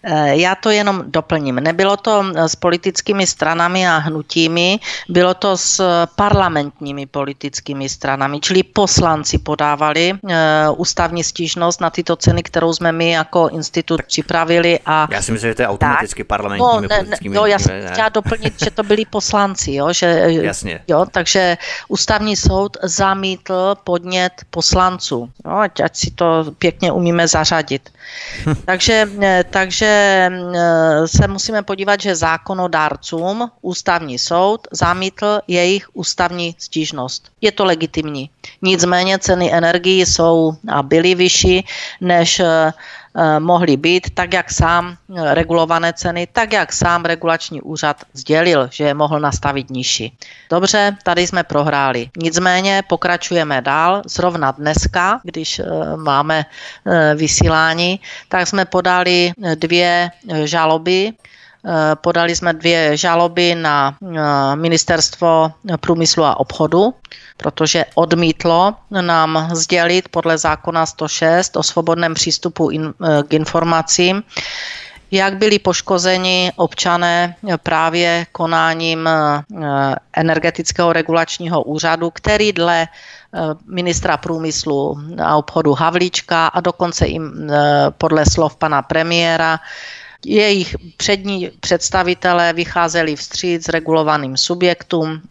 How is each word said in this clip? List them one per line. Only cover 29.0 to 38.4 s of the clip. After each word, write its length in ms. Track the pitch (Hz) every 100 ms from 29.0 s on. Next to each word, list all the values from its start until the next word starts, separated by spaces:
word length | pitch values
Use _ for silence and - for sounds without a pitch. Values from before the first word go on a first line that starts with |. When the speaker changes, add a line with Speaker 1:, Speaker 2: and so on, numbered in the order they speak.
| 214 202
Speaker 1:
eh, 220 | 196 185 180
takže, 360 | 196 190 - 214 208 202 190 185 185 180 175
eh, 520 | 170 165 160 151 165
se 200 | - 196
musíme 360 | 196 - 220
podívat, 380 | 202 190 196 202
že 140 | 202 165
zákonodárcům 1400 | 160 160 - 190 180 165 151 139 - 165 180 214 240 -
ústavní 580 | 185 - - 170 156 123
soud 480 | - 175 190 226 -
zamítl 680 | - 175 180 190 - 208 208 -
jejich 400 | 175 175 196 -
ústavní 600 | - 170 - 175 175 170 170
stížnost. 720 | - 156 151 151 127 - - _
Je 100 | 220
to 140 | 202 190
legitimní. 640 | 160 160 - 156 143 139 _